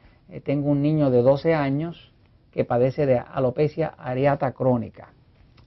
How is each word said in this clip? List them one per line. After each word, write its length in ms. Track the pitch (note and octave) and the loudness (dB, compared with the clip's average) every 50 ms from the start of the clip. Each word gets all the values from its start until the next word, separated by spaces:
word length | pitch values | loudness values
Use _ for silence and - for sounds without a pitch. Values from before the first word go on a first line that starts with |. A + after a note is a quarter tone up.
| _ - _ _ _ - | _ -20 _ _ _ -18
eh, 120 | F3 C#3 | -18 -10
tengo 280 | - C#3+ C#3 D3 C#3 D3 | -6 -4 -4 -2 0 0
un 140 | D3 C#3 C#3+ | 0 2 2
niño 260 | D3+ D#3 D3+ D3 C3+ | 2 2 2 2 4
de 140 | B2 B2 A#2+ | 4 4 4
doce 320 | C3 C#3 C#3 - E3 E3 | 4 4 4 2 0 0
años 560 | D3+ C#3+ C3+ C3+ D3 E3 E3+ D#3+ - - - _ _ _ _ _ _ _ _ | 0 0 -2 -2 -4 -4 -6 -10 -14 -20 -20 _ _ _ _ _ _ _ _
que 120 | _ - A#2+ | _ -6 -4
padece 420 | - B2 A#2+ B2+ C3 - D#3 D3 | -2 0 2 2 0 0 0 0
de 140 | C3+ B2 A#2+ | 2 2 0
alopecia 760 | - - - C#3 C3 B2 - - D3+ C#3+ - E3 D#3 D3 - | 0 -4 -4 -2 -2 -2 0 0 -2 -2 -2 -4 -6 -6 -6
areata 560 | - - C3 B2+ B2+ C#3 C#3+ C#3+ C#3+ C#3+ B2 - | -10 -10 -8 -4 0 0 0 0 0 -2 -6 -4
crónica. 560 | - B2+ C3 B2 A#2 G#2+ F2+ - - - - _ _ _ _ _ _ - - _ - - | -2 0 0 0 0 -2 -8 -14 -20 -20 -20 _ _ _ _ _ _ -20 -20 _ -20 -20